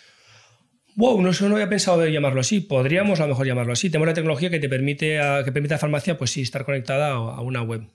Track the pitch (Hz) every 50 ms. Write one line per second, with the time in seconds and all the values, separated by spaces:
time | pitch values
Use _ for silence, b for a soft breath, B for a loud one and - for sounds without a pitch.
0 | b b b b b b b b b b b b b b _ _ _ _ - 208
1 | 233 262 233 190 180 185 175 - 202 202 208 214 208 185 208 190 - 190 175 165
2 | 165 156 156 147 143 139 131 131 123 - 214 196 156 - 147 127 127 135 165 185
3 | 202 208 185 156 151 147 131 120 135 131 123 123 120 120 120 - - 180 156 151
4 | 156 165 160 170 160 160 147 131 175 180 170 156 143 131 131 131 135 143 143 143
5 | 160 156 156 151 143 143 139 139 127 135 127 147 147 147 160 - 160 151 151 143
6 | - 185 165 - 135 120 - 143 131 117 - 135 123 - 139 135 117 - 135 139
7 | 151 147 135 120 113 113 127 127 120 127 131 120 117 113 113 110 110 - _